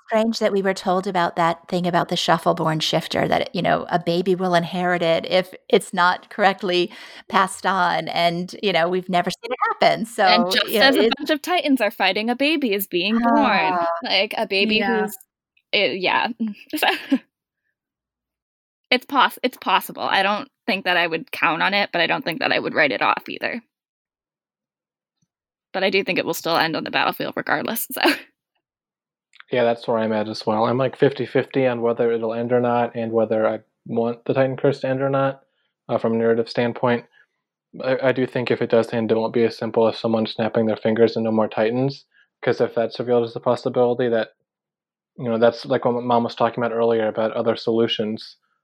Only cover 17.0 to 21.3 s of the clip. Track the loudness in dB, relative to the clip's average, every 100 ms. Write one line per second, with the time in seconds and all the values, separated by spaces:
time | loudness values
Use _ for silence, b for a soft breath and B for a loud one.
17 | -2 -4 -4 _ _ _ _ _ _ _
18 | _ _ _ _ _ _ _ _ -2 -2
19 | 0 2 2 2 -6 -6 0 0 0 -6
20 | -2 0 0 -2 -6 _ -6 -4 0 0
21 | 0 -4 -8